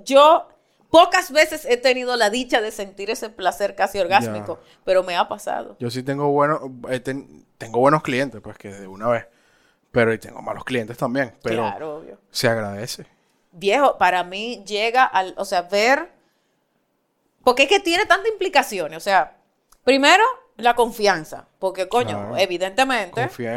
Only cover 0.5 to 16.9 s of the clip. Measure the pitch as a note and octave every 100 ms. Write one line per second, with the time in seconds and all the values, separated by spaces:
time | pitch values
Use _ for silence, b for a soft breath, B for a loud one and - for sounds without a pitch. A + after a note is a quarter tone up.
0.5 | _ _ _ _ D#4+ F4+ F#4 - C#4+ D#4
1.5 | D#4 - B3 B3+ B3+ B3 A#3+ G#3 B3 B3
2.5 | C4+ G#3+ G#3+ G3 G3 G3+ A3+ A3 - F3+
3.5 | - G3 - G3+ G3+ F3 G3 A#3 G#3+ G#2
4.5 | D#3+ _ _ - F#3 F#3 F3 - G#3 -
5.5 | - - - A#2+ B2+ C3 C#3 C#3+ C#3+ C#3+
6.5 | D3+ C3+ B2+ C3 B2+ C3+ C#3 - D2+ _
7.5 | - A2+ A#2+ C3+ D#3 D3+ B2 C#3 G#2+ G#2+
8.5 | G#2 G#2 G2+ F#2+ F#2+ A#2 A#2 - _ _
9.5 | _ _ _ _ B2 A2+ A2 G2+ A2+ A2
10.5 | G2+ - B2+ A2 A#2 C3 C3+ B2 - A#2+
11.5 | A2+ A2 G2+ D#3 D3+ - - _ - A#2+
12.5 | A2+ G#2 G2+ A2+ - - _ _ _ _
13.5 | F3 G3 B3 C4+ - F#3 F3+ F3 G3 A3+
14.5 | G#3 F#3+ G#3 A3+ B3 B3+ F#3 F#3 - G3
15.5 | F3+ F3 G3+ A3+ C#4+ F4 _ _ _ _
16.5 | _ _ _ _